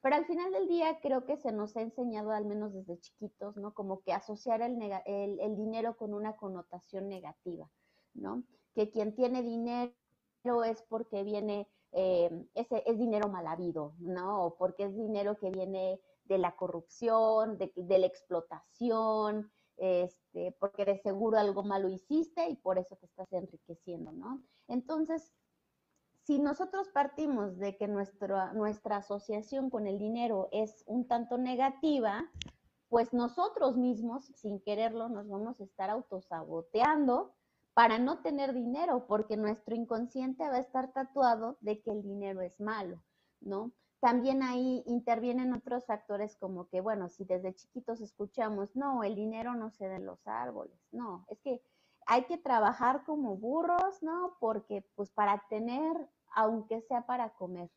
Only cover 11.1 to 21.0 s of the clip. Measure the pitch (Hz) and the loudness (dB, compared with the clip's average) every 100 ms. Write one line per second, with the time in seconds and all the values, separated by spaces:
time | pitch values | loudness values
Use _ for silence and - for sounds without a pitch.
11.1 | 202 196 208 214 208 202 _ _ - 190 | -4 -2 -2 -2 -4 -6 _ _ 0 2
12.1 | 180 170 165 - - - 226 - 233 233 | 4 2 0 -8 -6 -2 0 2 2 2
13.1 | 214 208 190 165 165 180 160 147 160 175 | 2 0 -2 -6 -4 -2 -2 -6 -8 -6
14.1 | 180 180 202 175 170 185 185 202 196 220 | -4 -2 0 0 2 -2 0 -4 -2 -2
15.1 | 208 202 208 190 190 185 190 185 190 _ | 0 0 -2 -4 -4 -4 -2 -2 -4 _
16.1 | _ _ 190 180 175 180 170 165 - 233 | _ _ 2 2 0 -6 -6 -10 -4 2
17.1 | 226 220 220 220 208 190 - 175 190 185 | 4 6 6 2 0 -6 -6 4 6 6
18.1 | - _ 175 165 160 _ _ 240 220 220 | 2 _ -4 -4 -14 _ _ 0 2 4
19.1 | 220 214 214 208 _ _ _ 190 180 180 | 2 2 0 -4 _ _ _ 2 2 2
20.1 | - _ 175 180 - 202 196 202 196 | -4 _ -6 -6 -2 -2 0 2 2